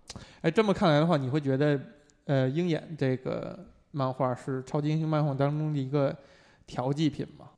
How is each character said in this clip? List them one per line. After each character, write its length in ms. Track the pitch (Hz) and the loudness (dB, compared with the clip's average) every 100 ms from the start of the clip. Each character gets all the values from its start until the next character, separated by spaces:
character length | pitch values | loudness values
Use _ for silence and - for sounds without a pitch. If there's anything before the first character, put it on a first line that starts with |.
| - - - - | -20 -18 -20 -4
哎， 100 | 165 | 0
这 140 | 190 | 2
么 80 | 214 | 2
看 160 | 180 185 | 4 4
来 100 | 147 | 6
的 60 | 170 | 4
话， 120 | 151 | 2
你 100 | 127 | 2
会 100 | 151 | -2
觉 160 | 135 | 0
得， 240 | 131 147 139 - - _ _ | 2 2 2 -4 -18 _ _
呃， 240 | - 135 131 | 0 2 2
鹰 180 | 151 180 | 0 0
眼 300 | 151 - 151 | -2 -4 -2
这 180 | 131 127 | 0 0
个 480 | - 113 - - - - _ | -2 -6 -8 -12 -18 -20 _
漫 200 | 147 131 | -4 -4
画 240 | 127 131 | 0 -2
是 280 | 123 - 131 | -2 -4 -6
超 160 | 131 151 | -4 -2
级 80 | 147 | 0
英 100 | 160 | 0
雄 80 | 156 | 0
漫 160 | 151 | 0
画 120 | 151 | 0
当 160 | 139 143 151 | 2 0 0
中 160 | 156 | -2
的 40 | 147 | -2
一 80 | 131 | 0
个 300 | 147 139 - - - - _ - | 0 0 -2 -12 -20 -20 _ -10
调 240 | - 131 | -4 -2
剂 200 | 143 151 | 0 0
品 160 | - - - | 0 -8 -14
吗？ 120 | - | -20